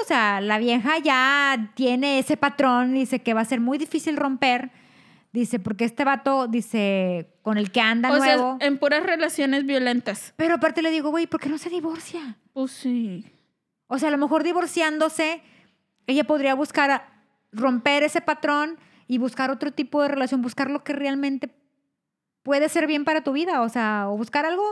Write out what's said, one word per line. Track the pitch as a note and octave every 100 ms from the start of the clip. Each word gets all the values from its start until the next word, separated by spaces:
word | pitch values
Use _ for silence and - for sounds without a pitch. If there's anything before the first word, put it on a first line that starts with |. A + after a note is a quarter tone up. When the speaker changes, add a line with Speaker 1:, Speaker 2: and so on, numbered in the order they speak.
Speaker 1:
o | A4
sea, | C#4 G#3 G3+
la | G3+ G#3+
vieja | A#3+ A#3 A3+ D#4+
ya | D4+ C4 C4 C#4+ C#4 C4 G#3+
tiene | - B3+ B3 C#4 C4+
ese | C4+ D4+
patrón". | C#4+ C#4+ C4 B3 B3+
Dice | C4 B3+ B3+
que | -
va | A3+
a | A3+
ser | B3+
muy | A#3+ C#4
difícil | D#4 D#4+ D#4+ D4
romper. | C#4+ C4 C4+ B3 C4 - _ _ - _ _
Dice, | A#3+ A#3 A#3+
"Porque | G3 G3+
este | A#3 A#3
vato", | C#4 C4+ C#4 C4+ B3
dice, | A#3 - A3+ G3+ G3 F#3 F3 D#3+ _
"con | - G#3+
el | G3+
que | A#3+
anda | A3 A#3 B3
Speaker 2:
O | C#4
sea, | C4+ B3+
Speaker 1:
nuevo". | B3+ C4
Speaker 2:
en | C#4+ C#4
puras | C#4+ D4+
relaciones | F#4+ E4 D#4 - C#4 C#4 C#4
violentas. | C4+ B3 B3 A#3 G3 - -
Speaker 1:
Pero | D#4+ E4+
aparte | D#4+ E4+
le | D#4+
digo, | D#4+ D4
"Güey, | D#4+ E4
¿por | D#4+
qué | C#4
no | D4+
se | F4
divorcia?". | F4 D#4+ E4 - F4 C#4 G#3+ _
Speaker 2:
Pues | C4+ C4
sí. | - C4 A#3+ A3 F3+ - _ _ _ _ _ -
Speaker 1:
O | B3+
sea, | D4+
a |
lo | C#4+
mejor | C#4+ D#4
divorciándose, | D#4 F4 F4 - D#4 D4+ D#4 D#4 D#4 E4 - _ _ _ _ _ -
ella | C4+
podría | D4+ D4+ C4+
buscar | C4+ D4 - C#4
a-, | C4 - _ _ _ _
romper | G#3 C4 B3 C#4+ C#4+
ese | D4 E4
patrón | D#4+ D4+ D4+ D4 D4+ E4 _ _ -
y | B3
buscar | B3+ B3 C4
otro | C4 D4
tipo | C4 C#4 D4
de | C#4+
relación, | C#4 B3+ C4+
buscar | A#3+ - B3+
lo | C#4+
que | -
realmente | C#4 C#4 C#4 C#4 C4+ C4+ _ _ _ _ _ _ _ _ _
puede | - C#4 D4+
ser | E4+ D#4
bien | D4
para | D4 D#4
tu | D4
vida, | C#4 F4 D4+
o | A3+
sea, | B3 A3 G#3 G3+
o | G#3
buscar | A#3 C#4+
algo | D#4 F4+ G#4